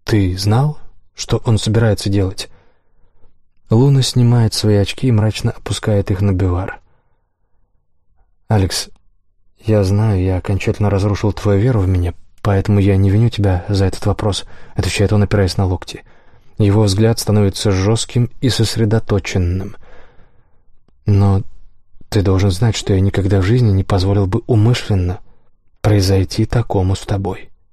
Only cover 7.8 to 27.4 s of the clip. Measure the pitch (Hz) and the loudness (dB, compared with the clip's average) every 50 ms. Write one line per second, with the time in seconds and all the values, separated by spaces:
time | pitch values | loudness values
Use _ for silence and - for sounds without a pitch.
7.8 | _ _ _ _ _ _ _ _ _ _ _ _ _ _ 110 107 95 87 - - | _ _ _ _ _ _ _ _ _ _ _ _ _ _ 0 2 2 0 -2 -6
8.8 | - - - - _ _ _ _ _ _ _ _ _ _ _ _ - 113 110 104 | -8 -10 -14 -20 _ _ _ _ _ _ _ _ _ _ _ _ -2 0 2 2
9.8 | 98 92 98 101 110 110 101 92 90 95 92 90 - - 101 95 - - 104 - | 2 2 2 2 2 2 2 2 0 0 -2 -2 -2 -4 -4 -2 -2 -4 -2 0
10.8 | 104 101 98 98 98 107 104 - - 107 95 - - 107 101 98 107 127 127 110 | 0 0 0 0 0 0 -2 0 -2 -2 -4 -2 0 0 2 2 2 2 0 0
11.8 | 92 90 92 90 87 87 82 - - - - - - - 101 98 95 - 104 101 | 0 0 0 0 0 -2 -4 -8 -16 -20 -20 -8 -4 0 0 0 2 2 2 2
12.8 | 98 101 98 95 98 98 98 107 117 117 - - 101 101 92 87 - - 104 95 | 4 4 4 4 4 4 4 4 2 2 0 0 0 0 0 0 -2 -2 0 0
13.8 | 98 95 - - - 107 95 - - 107 92 - - - - - - - - - | 0 0 0 -2 -2 -2 -2 -2 -2 -4 -4 -4 -8 -10 -14 -16 -16 -10 -6 -6
14.8 | - 92 - - 104 92 104 104 104 95 - 104 98 85 - - 101 90 92 87 | -4 -4 -2 0 0 2 2 2 2 2 2 0 0 0 0 -2 -2 -2 -2 -4
15.8 | - - - - - - - - _ - - - _ - - - 110 101 98 110 | -6 -12 -16 -18 -18 -20 -20 -20 _ -20 -20 -20 _ -20 -2 0 2 2 4 4
16.8 | 110 104 92 101 110 113 113 - - - 104 107 104 98 95 - - 110 98 92 | 2 2 2 2 2 2 0 0 -2 0 2 2 2 0 0 -2 -2 0 0 0
17.8 | 95 104 113 110 - - - 123 120 - - - - 127 107 - 113 101 - - | 2 0 0 0 -2 -4 -2 -2 -2 -2 -4 -4 -2 -2 0 0 -2 -2 0 -2
18.8 | 113 104 110 110 - - - 98 - - - 95 90 87 90 92 95 101 - - | 0 0 0 0 0 0 -2 -2 -2 -2 -2 -2 -2 -2 -2 -4 -6 -8 -12 -16
19.8 | - - - - - - - - - - - - _ _ _ - _ - - - | -18 -18 -18 -18 -18 -20 -20 -20 -20 -20 -20 -20 _ _ _ -20 _ -20 -20 -20
20.8 | - _ _ _ _ - 104 98 101 101 98 95 - - - - - - - - | -20 _ _ _ _ 0 2 4 4 4 2 2 -2 -4 -10 -12 -16 -18 -20 -20
21.8 | - _ - - - - - 107 92 101 92 92 101 101 90 - 117 113 - - | -20 _ -20 -20 -14 -4 -2 0 2 2 2 2 2 2 0 2 0 0 0 -2
22.8 | - - 101 92 95 98 - - 92 98 101 98 92 95 117 127 120 110 98 95 | -2 0 0 2 2 0 0 0 0 2 2 2 2 2 2 2 2 2 2 2
23.8 | 95 - 104 95 92 98 101 104 101 90 95 110 - - 123 107 104 117 123 - | 0 0 0 0 0 0 0 0 0 0 -2 -4 -2 0 2 2 4 4 2 0
24.8 | - - 107 95 90 90 90 - - - - - - - _ _ _ _ _ _ | -2 -2 -2 -2 0 -2 -4 -6 -10 -18 -20 -20 -20 -20 _ _ _ _ _ _
25.8 | - 107 107 101 92 95 98 95 92 - - - 110 - - 120 113 - - 98 | 0 2 2 2 2 2 2 2 0 -2 -2 -4 -2 0 0 -2 -2 0 -2 -2
26.8 | 92 92 95 - - - 104 98 98 95 92 - | 0 0 -2 -2 -4 -6 -4 -4 -4 -6 -8 -10